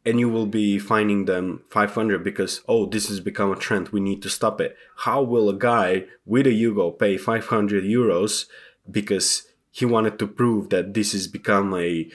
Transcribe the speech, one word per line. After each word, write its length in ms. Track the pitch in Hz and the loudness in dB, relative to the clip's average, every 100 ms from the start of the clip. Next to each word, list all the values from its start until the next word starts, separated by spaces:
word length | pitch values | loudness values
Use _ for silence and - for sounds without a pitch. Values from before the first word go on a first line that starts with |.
| 117 | -2
and 120 | 120 | 0
you 80 | 120 | 2
will 160 | 113 107 | 0 0
be 320 | 107 104 101 | 0 2 0
finding 460 | 101 110 107 101 98 | 2 2 2 2 0
them 380 | 92 92 - - | -2 -4 -8 -6
five 220 | 107 104 | -2 0
hundred 280 | 117 110 95 | 0 0 0
because, 400 | 95 - 92 - - | -2 -4 -4 -6 0
"Oh, 180 | 113 98 | 0 0
this 220 | 107 101 | -2 -4
has 120 | 101 | -6
become 300 | 98 101 98 | -6 -2 -2
a 40 | 95 | -2
trend, 320 | - 110 - | -2 -4 -2
we 120 | 104 | -2
need 220 | 98 95 | -2 -4
to 80 | 98 | -6
stop 300 | - 110 - | -2 -2 -2
it." 160 | 80 - - - | -4 -6 -20 -6
How 220 | 117 127 | -2 0
will 260 | 127 120 104 | 2 2 2
a 80 | 98 | 2
guy 480 | 120 117 92 95 - - | 2 2 2 0 -2 -16
with 220 | - 117 135 | -2 2 4
a 40 | |
Yugo 460 | 110 117 104 85 - | 4 2 2 -2 0
pay 200 | 107 95 | 0 0
five 280 | - 113 - | -2 -4 0
hundred 360 | 113 104 101 | 0 2 0
euros 640 | 95 120 117 87 107 - - - - _ - | 2 2 2 2 0 -2 -6 -16 -20 _ -6
because 600 | 104 98 98 - - - _ _ | -4 0 0 0 -2 -6 _ _
he 140 | - | -4
wanted 320 | 123 113 110 107 | 0 2 0 -2
to 60 | 101 | -6
prove 420 | - 120 107 98 | 0 2 2 0
that 240 | 92 90 | -2 0
this 160 | 101 104 | -2 -2
has 140 | 101 90 | -4 -6
become 480 | - - 101 98 | -8 0 2 2
a, 340 | 92 87 85 80 | -2 -2 -2 -6